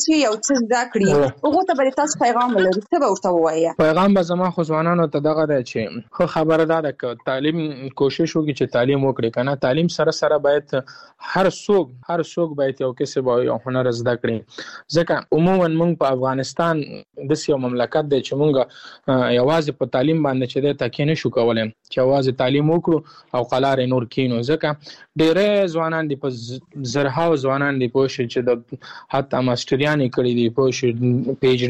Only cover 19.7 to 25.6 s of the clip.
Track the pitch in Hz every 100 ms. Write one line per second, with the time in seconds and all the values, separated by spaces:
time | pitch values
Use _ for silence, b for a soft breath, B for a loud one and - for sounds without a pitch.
19.7 | 131 131 131 143 160 143 131 127 139 143
20.7 | 143 123 - 147 165 120 120 117 113 110
21.7 | - - - 131 139 131 131 127 139 151
22.7 | 170 165 156 - B B 123 120 127 135
23.7 | 131 123 127 113 - 127 117 120 160 151
24.7 | 147 B B B 156 160 170 208 202